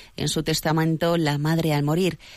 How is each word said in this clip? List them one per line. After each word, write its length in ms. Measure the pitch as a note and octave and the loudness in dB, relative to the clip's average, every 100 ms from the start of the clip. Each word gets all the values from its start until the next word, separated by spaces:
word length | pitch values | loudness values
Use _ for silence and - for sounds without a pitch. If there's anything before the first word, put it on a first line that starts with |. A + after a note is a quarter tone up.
| - - | -16 -6
en 120 | D3 | -4
su 160 | D#3+ | -2
testamento 720 | D#3 D#3 D#3+ D#3 D#3+ D#3+ E3+ E3+ | -2 -2 0 2 2 2 2 2
la 220 | D3+ D3 | 0 0
madre 360 | D3+ E3 D#3+ | 0 0 2
al 80 | D3 | 0
morir. 380 | C#3+ D#3+ F#3 - - | 2 2 0 -2 -12